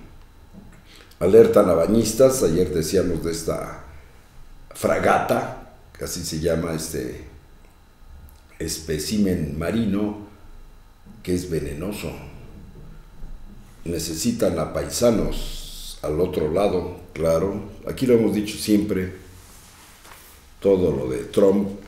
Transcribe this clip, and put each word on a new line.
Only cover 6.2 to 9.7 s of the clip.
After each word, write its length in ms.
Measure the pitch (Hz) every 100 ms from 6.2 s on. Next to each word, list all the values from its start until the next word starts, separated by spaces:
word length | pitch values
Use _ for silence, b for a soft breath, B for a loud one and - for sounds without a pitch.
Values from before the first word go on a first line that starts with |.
se 160 | 78 78
llama 360 | 82 82 85
este 500 | 80 80 76 62 - - - - - - - - _ - - - - - -
espécimen 1000 | 80 - - 78 - 107 98 87 78 73
marino, 600 | 85